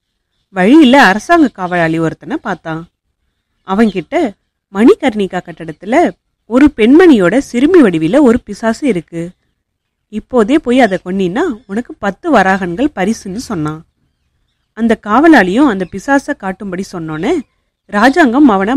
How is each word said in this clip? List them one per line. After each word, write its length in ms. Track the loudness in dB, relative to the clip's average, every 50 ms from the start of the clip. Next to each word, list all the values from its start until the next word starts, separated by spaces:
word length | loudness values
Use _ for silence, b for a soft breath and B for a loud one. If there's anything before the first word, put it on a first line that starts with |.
| _ _ _ _ _ _ _ _ _ _
வழியில 540 | -4 0 2 4 6 6 6 6 6 4 4
அரசாங்க 440 | 4 2 0 -2 0 2 2 2
காவலாளி 520 | 0 -2 -6 -8 -4 -2 -2 0 0 -2 -2
ஒருத்தனை 380 | -4 -4 -6 -8 -10 -10 -10
பார்த்தான். 500 | -10 -8 -8 -10 -10 -10 -10 -12 -12 -12 -16 _ _ _ _ _ _ _ _ _ _ _ _ _ _ _
அவன்கிட்ட, 480 | -4 0 0 0 0 0 -4 -8 -6 -4 -4 -4 -4 -6 _ _ _ _ _ _ _ -2
"மணிகர்ணிகா 640 | 2 4 4 4 2 0 -4 -2 -4 -4 -6 -6 -8
கட்டடத்துல 720 | -10 -10 -14 -16 -14 -14 -14 _ -8 -2 0 0 0 0 -2 _ _ _ _ _ _
ஒரு 260 | -2 2 2 2 2 2
பெண்மணியோட 640 | 2 2 4 6 6 6 6 6 4 4 2 0
சிறுமி 440 | -2 -2 -4 -4 -2 0 2 4 4
வடிவில 400 | 4 4 2 -2 -2 0 0 2
ஒரு 200 | 2 2 2 0
பிசாசு 460 | -4 -10 -12 -8 -6 -6 -6 -4 -4
இருக்கு. 420 | -4 -4 -4 -6 _ -10 -12 -12 -12 -14 _ _ _ _ _ _ _ _ _ _ _ _ _ _
இப்போதே 520 | _ -14 -14 -10 _ -2 0 0 2 0 -2
போய் 200 | 0 0 0 2
அதை 180 | 2 2 0 -4 -6
கொன்னீன்னா 380 | -6 -4 -4 -4 -4 -2 -4 -4 -4 -6 -8 _
உனக்கு 260 | -10 -10 -10 -10 -10 -12
பத்து 320 | -8 -8 -8 -8 _ -4 0 0
வராகன்கள் 600 | 2 2 2 0 -2 -4 -6 -6 -4 -4 -4 -4
பரிசுன்னு" 460 | -4 -4 -4 -4 -6 -8 -12 -12 -12
சொன்னான். 440 | -10 -10 -8 -6 -6 -6 -8 -10 -16 _ _ _ _ _ _ _ _ _ _ _ _ _ _ _ _ _ _
அந்த 260 | -4 -2 -2 -2 -2 -2
காவலாளியும் 640 | -2 0 2 4 6 6 4 4 2 0 0 0 0
அந்த 180 | 0 -2 -6 -10
பிசாசை 420 | -12 -10 -4 -2 -2 -2 -2 -4 -10
காட்டும்படி 460 | -8 -8 -10 -10 -10 -12 -10 -10 -10 -10 -10
சொன்னோன்னே 420 | -12 -12 -10 -10 -8 -6 -4 -4 -4 -4 -6 _ _ _ _ _ _ _ _
ராஜாங்கம் 640 | _ -4 -4 -2 -2 0 0 0 2 2 4 4 4
அவனை 260 | 4 2 0 0 0